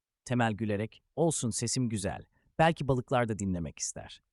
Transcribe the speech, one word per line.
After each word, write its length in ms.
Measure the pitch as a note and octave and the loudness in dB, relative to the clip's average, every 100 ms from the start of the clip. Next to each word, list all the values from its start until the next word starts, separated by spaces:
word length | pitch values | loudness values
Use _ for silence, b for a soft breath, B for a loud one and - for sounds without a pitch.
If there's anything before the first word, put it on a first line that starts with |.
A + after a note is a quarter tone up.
| _ _ | _ _
Temel 280 | - B2 A2+ | -2 2 2
gülerek, 500 | G#2 A2 G2+ A2 - _ - | 0 0 -2 -4 -8 _ 0
"Olsun, 340 | E3 - A#2+ | 2 2 -2
sesim 380 | - A#2 C3 B2 | -2 -2 0 0
güzel. 360 | G#2+ F#2+ D2 - _ _ - | -2 -4 -6 -12 _ _ 2
Belki 300 | D#3+ E3 C3+ | 2 4 0
balıklar 400 | B2+ - B2+ A#2 | 0 2 0 2
da 100 | G#2+ | 0
dinlemek 400 | G2 F2+ D#2 - | -2 -2 -4 -6
ister." 440 | - - - - _ | -8 -8 -14 -18 _